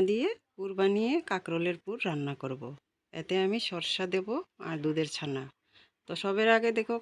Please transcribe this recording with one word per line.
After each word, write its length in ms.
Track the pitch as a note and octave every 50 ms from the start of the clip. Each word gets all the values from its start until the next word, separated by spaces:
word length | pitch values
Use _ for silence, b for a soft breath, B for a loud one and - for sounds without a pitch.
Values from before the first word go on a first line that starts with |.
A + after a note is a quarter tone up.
| F#3+ F#3+
দিয়ে 180 | G#3 A3+ C#4 G#4 A#4 - _ _ _
পুর 140 | - F#3+ G3 F#3+ F#3+
বানিয়ে 340 | F#3+ G3 G3+ G#3 A3+ A#3+ C#4+ E4+ D#4+ -
কাঁকরোলের 480 | G3+ F#3 - - E3 E3 E3+ F3+ F3 E3 -
পুর 120 | F#3+ A3 B3+ - F#3+
রান্না 260 | D#3 D3 C#3+ C#3+ C#3 -
করব। 200 | - C3 C3 C3+ A#2 B2 C#3+ - _ _ _ _ _ _ -
এতে 200 | E3 D#3+ - F#3 F#3+ F#3+
আমি 120 | F#3+ G#3 A#3 - -
সরষা 360 | F#3 E3+ E3 - - - F#3+ F3+ F3+
দেব 140 | F#3+ F#3+ G#3 A#3 D#4+ F#4+ _ _ - - D#3+
আর 80 | E3 D3+ D3
দুধের 260 | D#3 D3+ D#3+ D#3 D3+ -
ছানা। 280 | - E3 C#3+ C3+ C3+ C3+ C#3 - _ b b b b b b b _ _ -
তো 20 | F3 - -
সবের 260 | G3 G3 G#3 A3 A3+ A3+ A3+
আগে 120 | A3+ A#3 A3+ A3+
দেখো 180 | A3 - A#3 A#3